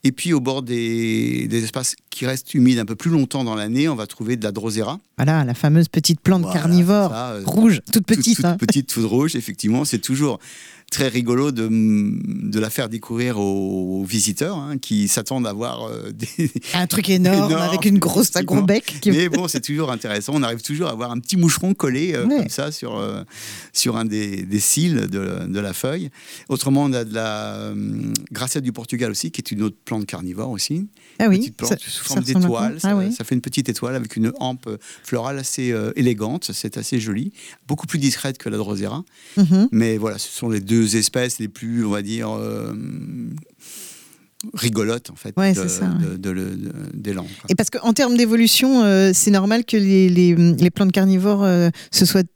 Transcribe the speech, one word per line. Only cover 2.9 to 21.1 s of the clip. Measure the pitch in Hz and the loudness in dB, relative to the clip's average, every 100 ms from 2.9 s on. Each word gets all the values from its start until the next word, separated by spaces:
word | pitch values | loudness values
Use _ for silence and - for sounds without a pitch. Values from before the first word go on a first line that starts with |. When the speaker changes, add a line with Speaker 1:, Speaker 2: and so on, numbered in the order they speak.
| 110 | -4
Speaker 1:
plus | 170 | 0
longtemps | 165 131 139 | 2 0 -2
dans | 120 110 | -4 -4
l'année, | 107 123 156 | -2 0 0
on | 127 | -2
va | 104 | -6
trouver | - 110 123 | -8 -4 -2
de | 104 | -2
la | |
drosera. | 101 110 107 107 170 _ - | -4 -4 -4 -4 -6 _ -2
Speaker 2:
Voilà, | 139 160 | 2 2
la | 131 | 0
fameuse | 123 151 160 165 | 0 4 4 4
petite | - 147 160 | 2 0 0
plante | - 185 | 2 2
Speaker 1:
Voilà, | 170 185 | 2 0
Speaker 2:
carnivore, | 156 175 175 208 190 | 4 4 6 4 2
Speaker 1:
ça, | 113 123 | -2 -6
euh, | 107 98 | -6 -2
Speaker 2:
rouge, | 208 226 175 - | 4 6 4 2
toute | 233 | 0
Speaker 1:
toute, | 180 | 2
Speaker 2:
petite, | 220 233 226 | 2 4 2
Speaker 1:
toute | 175 | 2
Speaker 2:
hein. | 175 | 2
Speaker 1:
petite, | 214 143 127 | 2 0 0
toute | - | -2
rouge, | 110 117 156 131 | 0 2 2 -2
effectivement. | 110 98 107 120 | -8 -4 0 0
C'est | 147 113 | 0 -4
toujours | - 131 147 113 - - - - _ | -2 0 0 -2 -10 -20 -20 -20 _
très | - 135 | -2 0
rigolo | 120 120 120 147 | 0 0 2 0
de, | 123 113 | 0 0
de | 113 110 107 104 - - 101 104 107 | 2 4 4 2 -2 -6 -6 -4 -4
la | 107 | -2
faire | - 117 | -4 -4
découvrir | 113 - 117 123 110 | -6 -8 -4 -2 0
aux, | 98 98 95 95 92 95 | 0 0 -2 -2 -2 -4
aux | 95 | -2
visiteurs, | 107 110 92 156 185 | 0 0 -2 -4 -4
hein, | 143 143 | -6 -8
qui | - 107 101 | -2 0 0
s'attendent | - 101 135 117 | -2 -2 -4 -4
à | |
voir, | 101 120 120 | -4 -6 -8
euh, | 113 113 110 | -10 -10 -12
<laughs> | 107 117 - | -10 -10 -2
des | 156 - - | -2 -2 -4
Speaker 2:
Un | 180 180 | -2 0
truc | 196 190 | -2 2
énorme | 185 180 196 - | 4 4 4 2
Speaker 1:
énorme, | 160 | 0
Speaker 2:
avec | 165 185 208 | 0 2 4
une | 196 | 4
grosse, | 170 190 - 180 | 4 2 2 0
un | |
gros | 185 202 | 0 2
Speaker 1:
effectivement. | 190 | 4
Speaker 2:
bec | 208 - 147 | 2 0 -2
qui | 202 | 2
Speaker 1:
Mais | 160 175 | 4 4
bon, | 170 175 | 0 -2
c'est | - | -4
toujours | - 147 151 | -4 -4 -2
intéressant. | 120 113 104 101 147 | -4 -4 -6 -2 -2
On | |
arrive | 123 117 | -2 -4
toujours | - 147 170 | -6 -4 -4
à | 113 | -4
voir | 123 | -6